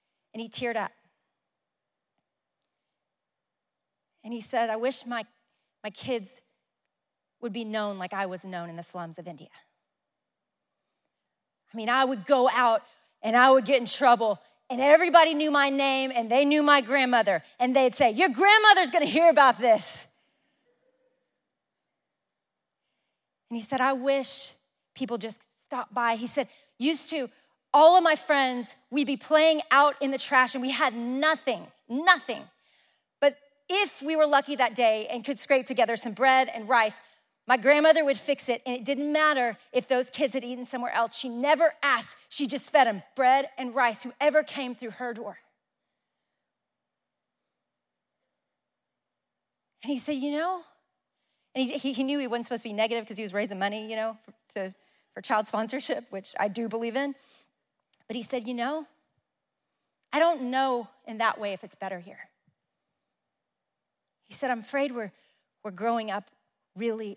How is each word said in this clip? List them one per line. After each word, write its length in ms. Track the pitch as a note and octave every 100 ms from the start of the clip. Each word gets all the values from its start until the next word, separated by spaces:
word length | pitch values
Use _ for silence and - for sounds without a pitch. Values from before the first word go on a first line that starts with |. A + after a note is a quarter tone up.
| _ _ _
And 80 | A3
he 80 | A3+
teared 280 | - A#3+ A3
up. 160 | F#3+ - _ _ _ _ _ _ _ _ _ _ _ _ _ _ _ _ _ _ _ _ _ _ _ _ _ _ _ _ _ _ _ _
And 100 | A3
he 80 | A#3
said, 300 | G#3+ A#3 A#3
"I 60 | A3
wish 280 | B3 C4+ A#3+
my, 180 | A#3+ - _ _ _ _ _
my 80 | G#3+
kids 500 | - - A#3+ F#3+ - _ _ _ _ _ _ _ _ _ _
would 120 | A#3+
be 120 | A#3
known 340 | A3 G#3+ G#3 G3+
like 140 | F#3
I 140 | G3 G3
was 180 | F3+
known 260 | F#3+ F3+ E3+
in 60 | E3
the 60 |
slums 360 | E3+ F3+ E3+ E3
of 80 | E3+
India." 220 | D#3 - - _ _ _ _ _ _ _ _ _ _ _ _ _ _ _ _ _ _ _ _ _
I 20 | A3+
mean, 120 | A3
I 160 | B3+
would 200 | C4 B3+
go 240 | F3+ C4+ B3+
out 340 | B3 B3 A3+ - _ _ _
and 160 | G#3+ A#3+
I 140 | B3+
would 140 | C4+
get 160 | G#3 C4+
in 60 | A#3+
trouble, 540 | - C4 A#3 A3 G3 _ _ -
and 100 | B3
everybody 540 | C#4 D#4+ F4 E4 D#4+
knew 160 | D4 D4+
my 200 | C#4+ C#4
name 420 | C#4 C#4 C4+ C4
and 160 | B3 A3+
they 140 | B3
knew 180 | C#4+ D4+
my 180 | D4 C#4+
grandmother, 640 | A3 C#4 B3+ B3 G#3 E3+ - -
and 160 | B3+
they'd 200 | B3+ B3+
say, 180 | - B3+
"Your 160 | G#3+ F4+
grandmother's 640 | A3+ G4 G#4+ G#4+ F#4+ D#4+
gonna 140 | E4
hear 240 | D4 C4 E4+
about 300 | D4 C4+ -
this." 480 | A#3+ A3 - - - _ _ _ _ _ _ _ _ _ _ _ _ _ _ _ _ _ _ _ _ _ _ _ _ _ _ _ _ _ _ _ _ _ -
And 100 | A#3
he 40 |
said, 160 | G#3+ C4
"I 120 | C4
wish 600 | C4+ C4+ C#4 B3+ - - - _ _ _
people 240 | - B3+ A#3
just 240 | A3 G#3 _ _
stopped 300 | _ B3+ -
by." 220 | A#3+ A#3 A3+
He 100 | A#3+
said, 220 | - B3+ _ _ -
"Used 320 | C4 E4 -
to, 180 | D#4 B3 _ _ _ _
all 240 | C#4+ D#4 F4+
of 80 |
my 100 | E4+
friends, 640 | D4+ - C#4+ C4 B3 A3+ - _
we'd 160 | C4+ C4+
be 100 | C#4
playing 440 | - D4+ D#4+ D#4 -
out 260 | C4+ D4 C#4
in 120 | C#4
the 60 | C4+
trash 360 | - C4+ B3
and 80 | C4
we 80 | B3+
had 240 | C4 C#4+
nothing, 720 | A3+ A#3 C4 D#4 D#4 - G3+ E3+ _ -
nothing. 560 | B3 E4+ F4 - A3 - _ _ _ _ _ _ _
But 160 | C#4+ C#4 _ _ -
if 320 | F#4 G4 -
we 140 | C#4 D#4+
were 100 | D4+
lucky 280 | C#4+ C#4 C4+
that 180 | B3
day 340 | A3+ A#3 A3 G#3+
and 160 | A#3+
could 160 | A3 C#4
scrape 260 | - C4+ B3+
together 300 | B3 A3+ A3+
some 160 | A#3+
bread 360 | G3 C4 C4 C4
and 140 | A3+ G#3+
rice, 320 | A#3+ G#3+ - - _ _ _ -
my 120 | B3+
grandmother 460 | A#3 D4 D#4 D#4+
would 140 | C#4+ C4+
fix 300 | - C#4 -
it, 140 | A#3
and 100 | -
it 100 | B3
didn't 280 | A3+ C4+ D4
matter 460 | D4+ D4+ C#4 A#3+ G#3+ _
if 160 | B3 -
those 220 | B3 B3
kids 240 | - C4+
had 120 | B3+
eaten 200 | A#3+ B3
somewhere 280 | B3 B3+ A#3+
else. 240 | G#3+ A3+ -
She 120 | C4
never 460 | A#3+ C#4 D4 D#4+ -
asked. 340 | C#4 B3 A#3 - -
She 160 | - C#4
just 260 | C4+ -
fed 160 | D4 A#3+
'em 140 | G3+ -
bread 360 | - B3+ C4+ C#4 -
and 160 | B3+
rice, 280 | A#3+ A#3+ G#3+
whoever 400 | B3 - D4 D4
came 320 | D4 - B3+
through 180 | B3 B3
her 200 | F#3+ B3
door." 260 | A3+ A3 - _ _ _ _ _ _ _ _ _ _ _ _ _ _ _ _ _ _ _ _ _ _ _ _ _ _ _ _ _ _ _ _ _ _ _ _ _ _ _ _ _ _ _ _
And 100 | A#3
he 60 | C4+
said, 140 | -
"You 200 | C#4+ C#4+
know," 320 | D4 E4+ F#4 E4+ _ _ _ _ _ _ _ _
and 140 | - B3+
he, 100 | C#4+
he, 140 | -
he 100 | A#3+
knew 160 | C4+ C#4+
he 80 | B3+
wasn't 200 | A#3 A#3
supposed 160 | A#3
to 60 | A#3
be 20 |
negative 340 | G#3 A3 A#3 G#3+
'cause 120 | G#3
he 40 |
was 120 | G#3+
raising 240 | G3 G3+ G3
money, 280 | G3+ G#3+ G#3+
you 60 | A3
know, 200 | A3 A3
for, 80 | - - _
to, 200 | G#3 F#3+ F#3+ _ _ _
for 80 | -
child 260 | - A3 G#3+
sponsorship, 580 | G#3+ A3 C4+ - A#3+ A#3+
which 240 | F#3+ F#3+ -
I 80 | G#3
do 180 | G3+ A3+
believe 280 | A3+ A#3 A#3
in. 180 | C#4+ C4+ _ _ _ _ _ _ _ _ -
But 100 | A3
he 60 |
said, 260 | A3 B3+ A3
"You 60 |
know, 320 | A#3+ A#3+ D#4 D4 _ _ _ _ _ _ _ _ _ _ _ _
I 40 | D4
don't 320 | E4 D#4 B3
know 380 | C4 C4+ A#3+ G#3+ _ -
in 120 | A3
that 200 | A3+ -
way 140 | G#3
if 100 | F#3+
it's 120 | G3
better 260 | - G3 F3+
here." 300 | F3 - - _ _ _ _ _ _ _ _ _ _ _ _ _ _ _ _ _ _ _
He 80 | _
said, 180 | G3 C4
"I'm 100 | A#3+
afraid 320 | G#3+ C#4 C#4
we're, 200 | A#3+ G#3 - _ _ _ _
we're 80 | G#3+
growing 400 | F3+ A3+ A#3 A3
up 200 | G3 - _ _ _ _ F#3
really, 400 | A#3 A3 G#3+